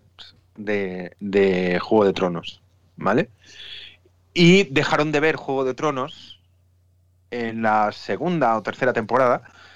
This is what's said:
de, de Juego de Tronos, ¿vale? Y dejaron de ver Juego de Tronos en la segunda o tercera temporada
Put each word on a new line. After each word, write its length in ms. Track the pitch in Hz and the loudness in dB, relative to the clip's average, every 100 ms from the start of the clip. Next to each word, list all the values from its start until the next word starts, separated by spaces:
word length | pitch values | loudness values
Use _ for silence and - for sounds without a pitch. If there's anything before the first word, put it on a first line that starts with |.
| _ - - _ _ - | _ -20 -20 _ _ -12
de, 580 | 104 104 98 90 90 - | -6 -4 -4 -8 -12 -12
de 580 | 101 98 98 90 90 90 | -2 2 4 2 0 -2
Juego 260 | - 110 101 | 0 4 4
de 80 | |
Tronos, 480 | 87 92 85 - - _ _ _ - | 2 -2 -4 -10 -16 _ _ _ -8
¿vale? 320 | - 131 226 _ - - - - - - _ _ _ | -2 -2 -2 _ -20 -20 -20 -20 -20 -20 _ _ _
Y 300 | - 170 190 190 | 4 6 6 4
dejaron 460 | 135 143 151 151 | 0 0 0 0
de 60 | 147 | 0
ver 140 | 156 151 | 0 0
Juego 260 | - 135 | -4 -2
de 120 | 131 123 | -2 -2
Tronos 680 | 151 135 139 - - - _ _ _ _ _ _ _ _ _ | -4 -4 -6 -10 -20 -20 _ _ _ _ _ _ _ _ _
en 300 | 120 117 113 | -8 -6 -4
la 300 | 113 107 107 | 0 2 0
segunda 640 | 104 - 98 160 170 123 113 | -2 -6 -4 -2 0 0 0
o 60 | |
tercera 280 | 104 - 127 | -4 -4 -2
temporada 500 | 113 110 120 127 131 - - - | 0 0 0 2 0 -4 -20 -20